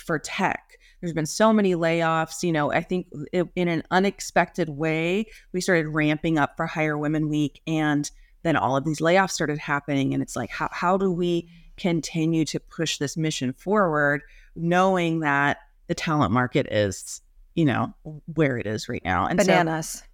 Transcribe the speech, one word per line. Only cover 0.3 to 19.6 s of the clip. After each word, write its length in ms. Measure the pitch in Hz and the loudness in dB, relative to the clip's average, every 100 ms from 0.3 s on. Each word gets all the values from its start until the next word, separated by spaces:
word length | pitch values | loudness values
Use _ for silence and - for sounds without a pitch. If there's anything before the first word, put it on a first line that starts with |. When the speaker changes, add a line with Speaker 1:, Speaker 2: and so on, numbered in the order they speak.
| - 180 - - - _ _ | -4 -4 -4 -10 -20 _ _
Speaker 1:
There's 140 | 175 | -8
been 120 | 160 156 | -6 -4
so 280 | - 220 | 2 4
many 200 | 214 196 | 4 4
layoffs, 680 | 170 165 165 165 160 160 - | 2 2 2 0 0 -2 -4
you 80 | 175 | -2
know, 200 | 160 147 | 0 0
I 100 | - | 0
think 260 | 170 180 180 147 151 | -2 -4 -6 -12 -6
i-, 100 | 180 175 - | -2 -2 -2
in 120 | 175 | 0
an 160 | 165 - | -2 0
unexpected 800 | 180 196 - - - 170 - 160 | 2 2 -2 -4 0 0 -2 -4
way, 560 | 143 160 156 165 190 220 - _ | -2 -2 -2 -2 -2 -4 -12 _
we 80 | 180 | -4
started 260 | 180 175 156 | 2 2 2
ramping 500 | 156 151 151 165 156 | 0 2 2 2 2
up 200 | 139 - | 2 -2
for 80 | 165 | -4
Hire 300 | 170 156 147 | -2 -2 0
Women 320 | 147 156 156 | 0 0 0
Week, 320 | 151 147 - - | 0 -2 -4 -4
and 440 | 160 151 147 147 - - _ | -2 0 0 -2 -8 -20 _
then 120 | 170 156 | 0 0
all 200 | 104 135 | 2 0
of 80 | |
these 160 | 156 151 | 0 0
layoffs 320 | 160 185 190 | 2 4 2
started 260 | - 151 151 | 0 -2 -2
happening. 560 | - 143 - 139 135 | -2 -4 -2 0 0
And 80 | 135 | 0
it's 140 | 135 - | -4 -6
like, 140 | 107 | -8
how, 200 | - - | -6 -6
how 260 | - 175 190 | -2 0 2
do 140 | 196 | 2
we 380 | 170 175 170 170 - - - | 0 0 -2 -4 -14 -20 -4
continue 680 | 180 170 - 165 160 165 151 | -2 0 -2 -2 0 2 0
to 140 | 156 | -4
push 380 | - - 165 - | -8 -6 -4 -2
this 180 | 143 - | -4 -2
mission 380 | 156 151 127 | -4 -2 -4
forward, 680 | 135 175 208 170 147 143 143 - - - - | -6 -2 2 2 2 2 0 -4 -20 -18 -6
knowing 640 | 165 175 190 185 170 165 | 0 4 4 2 0 0
that 380 | 151 139 143 - - _ - | 0 2 2 0 -8 _ -8
the 80 | 175 | -6
talent 360 | - 151 110 | -2 0 2
market 360 | 120 123 147 - | 2 2 0 0
is, 500 | 107 101 - - - _ - - | 2 0 -2 -10 -16 _ -20 -8
you 120 | - 156 | 0 2
know, 280 | 110 117 - - 151 - 156 | 2 -2 -6 -16 -16 -6 0
where 220 | 147 120 | 0 0
it 80 | 101 | -4
is 240 | 110 - | -6 -6
right 140 | 117 - | -6 -2
now? 220 | 90 95 | 0 2
And 120 | 175 | 2
so 60 | 190 | 4
Speaker 2:
Bananas. 560 | 185 | 4